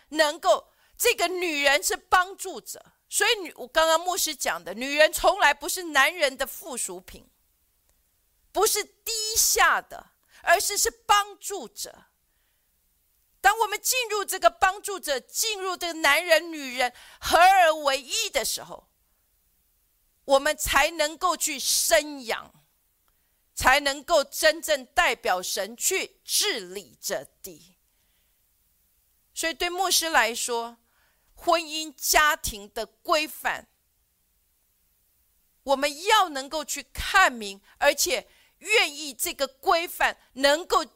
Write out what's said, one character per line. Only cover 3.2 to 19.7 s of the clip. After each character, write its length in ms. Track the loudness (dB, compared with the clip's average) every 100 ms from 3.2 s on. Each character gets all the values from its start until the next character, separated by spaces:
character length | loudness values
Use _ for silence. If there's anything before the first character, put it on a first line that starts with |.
| 0
以 100 | 0
女， 120 | -6 -14
我 100 | -4
刚 180 | 2 4
刚 140 | 2
牧 180 | 0 -2
师 160 | -4
讲 300 | -4 -4 -4
的， 100 | -8
女 220 | -8 -4 4
人 160 | 4
从 260 | 6 2 4
来 140 | 2
不 140 | 2 -4
是 160 | -8
男 320 | -2 2 2 2
人 220 | -2 -2
的 100 | -8
附 300 | -8 -10 -8
属 240 | -8 -10
品， 280 | -16 -20 _ _ _ _ _ _ _ _ _ _ _ _ _
不 120 | 0 0
是 160 | 0
低 300 | -6 _ -10 -8 -4 0
下 460 | 2 4 2 2
的， 300 | -4 -20 -20 _ _ -8
而 160 | 2 2
是 200 | 2 -2
是 120 | -2
帮 480 | -4 0 0 0 -10
助 300 | -12 -10 -12
者。 380 | -12 -14 -16 _ _ _ _ _ _ _ _ _ _ _ _ _ _
当 180 | 2 2
我 80 | 0
们 120 | -2
进 300 | -2 -2 -2
入 160 | -4 -4
这 120 | 0
个 120 | 0
帮 320 | 2 -2 -2
助 180 | -10 -10
者， 180 | -6 -8
进 400 | _ -6 -6 -4
入 160 | -6 -6
这 100 | -8
个 60 |
男 320 | -2 0 2 2
人、 260 | 0 0
女 240 | -10 -10 -4
人 160 | -4 -6 -20 -12
合 160 | 0 6
而 340 | 6 8 4
为 300 | 2 -2 -2
一 280 | -4 -6 -4
的 140 | -4
时 180 | -4 -8
候， 280 | -12 -18 _ _ _ _ _ _ _ _ _